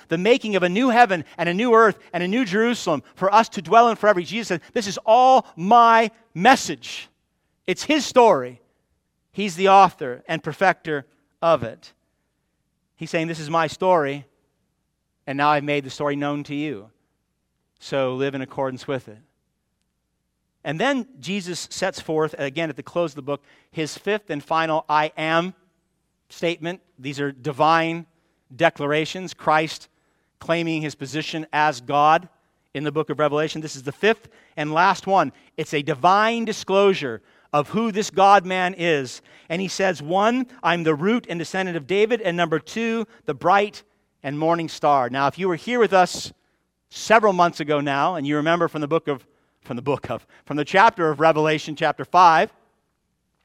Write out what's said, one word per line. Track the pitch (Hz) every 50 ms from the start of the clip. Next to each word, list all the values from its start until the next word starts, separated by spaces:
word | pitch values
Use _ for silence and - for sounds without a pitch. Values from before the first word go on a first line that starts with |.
| -
the | - 165
making | 175 180 220 262 262 - 214 202
of | 180 180
a | 180
new | 175 220 269 254
heaven | 220 233 240 190 185 165 - - -
and | - 165
a | 170 175
new | 196 240 247 220
earth | 220 226 208 - - - - -
and | 170 175
a |
new | 180 208 254 262
Jerusalem | 180 180 220 226 240 240 - - 180 156 131 - _ _
for | - 180 190
us | 202 220 233 -
to | - 208
dwell | 151 156 214 233 240 233
in | 214
forever. | - 208 214 208 175
Jesus | 170 120 180 233 202
said, | - 185 156 - - -
"This | 240 196
is | 202 165 - -
all | 220 220 247 254 262 262 226 - - -
my | 160 175 196 240 240 233 233 226 226 233 208 - _ _ _ -
message." | 160 185 247 269 - - - 143 - - - - - - - _ _ _ _ _ _ _ _ _ _ -
It's | - 180 - -
his | - 302 302 -
story. | - - 247 233 220 175 135 123 123 127 - _ _ _ _ _ _ _ _ _ _ _ _ _ _
He's | - 190 208 202 160
the | 170 196 190
author | 190 196 190 170 - - 156 127 123 131 -
and | - 160 151 -
perfecter | 160 143 - 196 185 165 _ - 165 151 139 123 _ _ _ _ _ _ - 170
of | 165 160 131
it. | 113 110 170 175 _ - _ _ _ _ _ _ _ _ _ _ _ _ _ _ _ _ _ _ _ _ _
He's | - 160 156
saying, | - 165 160
"This | 165 165 156
is | 156 147
my | 165 165 160
story, | 147 - - 185 185 185 165 143 135 139 143 131 _ _ _ _ _ _ _ _ _ _ _ _ _ _ _ _ _ _ _ -
and | 147 135
now | 139 147 151
I've | 151 147 143
made | 147 147 143 135
the | 131
story | - - 147 143 143
known | 143 143 143 147 147 139
to | - 143
you. | 143 151 151 123 98 104 117 _ _ _ _ _ _ _ _ _ _ _ _ _ _ _ _ _
So | _ - - 151 139 131 127 127
live | 127 139 139 135
in | 135
accordance | 131 - - 143 135 131 127 117 -
with | - 139 123 -
it." | 113 107 110 _ _ _ _ _ _ _ _ _ _ _ _ _ _ _ _ _ _ _ _ _ _ _ _ _ _ _ _ -
And | 147 151
then | 156 220 277 285 254 214 - - 143
Jesus | 117 156 196 208 170 180 170 - - -
sets | - - 180 190 - -
forth, | - - 156 156 156 151 -
again | - 139 139 131 160 165 156
at | 135
the | - -
close | - - 175 175 156
of | 135
the | 147
book, | 131 139 143 - _ _ _ _ _ _
his | - 165 156 147 -
fifth | - - 196 214 208 _ -
and | 156 143 -
final | - 165 160 165 160 156 160 - -
"I | 151 151 151 156 -
am" | 156 156 160 165 165 175 185 - _ _ _ _ _ _ _ _ _ _ _ _ _ _
statement. | _ - - 180 170 170 165 156 170 185 - _ _ _
These | - 127 143 139 139
are | 143 143
divine | 139 127 123 151 131 131 151 156 165 165 165 165 165 170 165 _ _ _ _ _ _ _ _ _ 131
declarations, | 120 165 160 - - 143 143 151 156 156 - - 185 185 170 -
Christ | - - 165 156 156 160 151 - - - _ _ _ _ _ _ _ _ _ _ -
claiming | - - 165 170 165 165 160 151
his | 156 143 -
position | - 139 123 127 156 151 - - 160 156 - -
as | 151 151 151 139 120
God | 123 131 143 147 147 156 160 170 180 - _ _ _ _ _ _ _ _ -
in | 139 151
the | 147
book | 143 156 151 -
of | 143 131
Revelation. | 151 147 143 151 156 151 - 156
This | 156 151 -
is | 139 123
the | 143 -
fifth | - 196 214 226 - _ - _ _ _ _ -
and | 160 147 151 156
last | 165 180 196 180 - -
one. | 190 196 185 156 131 - _ _ _ _
It's | - 156 - -
a | -
divine | 139 156 151 123 131 180 190 208 214 226 233 233 226
disclosure | 220 202 - - - 190 196 202 196 190 - 147 123 113 107 _ _ _ _ _ _ -
of | 147 139 -
who | - 214 233 226
this | 180 214 208 -
God-man | - 185 190 196 202 196 170 185 185 185 180 180 190
is. | 175 165 175 156 139 131 120 - - _ _ _ - _
And | - 165 180
he | 196 170
says, | - - 190 190 175 143 147
one, | 151 180 196 208 226 240 262 247 - - -
"I'm | - 165 175 175 160
the | 160 160
root | 143 170 202 240 240 - -
and | 170 170
descendant | 151 - - 190 190 185 170
of | 165 135
David," | 120 185 202 214 220 247 214
and | 208 180 170
number | 175 170 160 160 156
two, | - - - 220 226 226 226 233 208 - - _ _
"the | - 147
bright | 127 - 170 196 202 208 - - - - _ _ _ _ _ _ _
and | - 135 147
morning | 147 160 165 170 170 165
star." | 151 - - - 147 143 139 123 120
Now, | 127 135 143
if | 139 - 165
you | 190
were | 185 170
here | 151 - 220 247 247
with | 220 175 190
us | 185 180 - - 170 - - - _ _ _ _ _ _ _ _ _ _ _
several | - - - - 214 233 214 208 185
months | 180 175 170 160 -
ago | 156 143 151 143
now, | 143 143 135 143 147 175 185
and | 160 135
you | 143 147
remember | 151 147 165 170 170 170
from | 156 - 156
the | 147
book | 139 165 160 -
of, | 147 143 123 _ _ _ _ _ _ _ _
from | _ - 123
the | 120
book | 120 139 139 - - -
of, | 120 107 _ _ _ _ _
from | - 143
the | 151 147
chapter | - - 190 208 233 - 180 165 156
of | 151 135
Revelation, | 160 165 156 156 151 156 156 147 - 160 147
chapter | - 165 147 - - 135
five, | - - 175 180 170 160 165 208 226 _ _ _ _ _ _ _ _ _ _ _ _ _ _ _ _ _ _